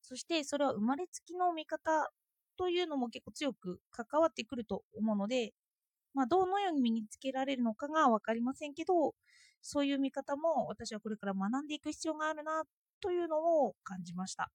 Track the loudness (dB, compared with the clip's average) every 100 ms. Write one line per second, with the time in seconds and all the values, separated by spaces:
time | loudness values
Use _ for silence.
0 | -14 -14 0 0 0 2 2 2 0 0
1 | -2 -8 _ 0 2 0 -4 -4 2 2
2 | 2 _ _ _ _ _ 0 0 0 0
3 | -2 -6 -14 -4 -4 -4 -8 -10 _ -12
4 | -2 2 2 2 -8 -8 -4 -6 _ -4
5 | -2 0 0 -2 -2 _ _ _ _ _
6 | _ -2 2 4 4 2 2 2 2 2
7 | -2 -8 -6 -2 -2 0 0 -2 -2 4
8 | 4 4 2 -2 -2 -4 -10 -8 2 4
9 | 4 -2 _ _ -20 _ -6 -2 0 2
10 | 0 -2 -6 0 2 2 0 -6 -8 -8
11 | -8 -6 -2 0 0 -2 -2 -6 -6 -6
12 | -4 -2 -2 -4 -4 -4 -4 _ _ _
13 | -2 -2 0 0 4 4 4 0 -12 -10
14 | -8 -6 -8 -6 -8